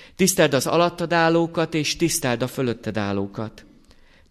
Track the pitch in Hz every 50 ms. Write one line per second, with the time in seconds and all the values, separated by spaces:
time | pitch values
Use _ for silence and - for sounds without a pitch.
0 | - - - - 185 190 190 - 170 147 135 131 127 - - 165 170 175 170 -
1 | 175 156 175 170 165 165 165 165 170 165 165 175 165 160 160 160 147 143 - -
2 | 170 160 - - - 131 120 117 127 123 - - 135 120 113 - - 113 101 110
3 | 104 101 101 98 98 101 98 - 110 107 - - - - - - _ _ - -
4 | - - - - _ _